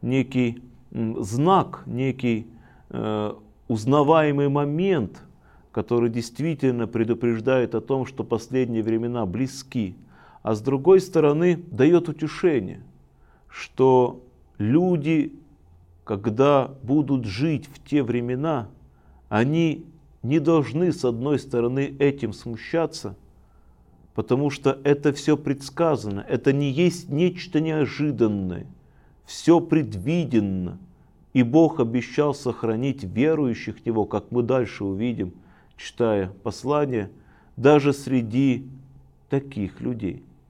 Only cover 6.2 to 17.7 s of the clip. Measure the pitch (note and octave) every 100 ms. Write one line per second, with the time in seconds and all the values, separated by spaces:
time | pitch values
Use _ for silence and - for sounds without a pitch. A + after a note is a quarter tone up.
6.2 | A2+ - D#3 C#3+ C3+ A#2+ A2 A#2 A2+ A#2
7.2 | A#2+ A2+ A2 C3 A#2 A2+ - C3+ B2+ -
8.2 | G#2 A2+ - C3 B2 A#2 A2 A2+ A#2+ A#2+
9.2 | G#2 F2 C3 - - B2+ G2 - - -
10.2 | - - - G#2+ A2+ C3+ C3+ F#3+ F#3 E3
11.2 | D3+ D3 F3 F3 - G#2+ C3+ E3+ F3 D#3
12.2 | D#3 - F#3 C#3+ F#2 E2+ - - _ _
13.2 | _ _ _ - - - C3 B2+ B2 -
14.2 | - _ _ _ G#2 C#3+ F#3 F3 C#3+ D#3+
15.2 | C#3 - - _ _ _ _ _ - G#2
16.2 | G#2+ G#2+ C#3 C#3+ B2+ - G#2 C#3+ C#3 C3+
17.2 | A2 F#2+ D#3 D3 -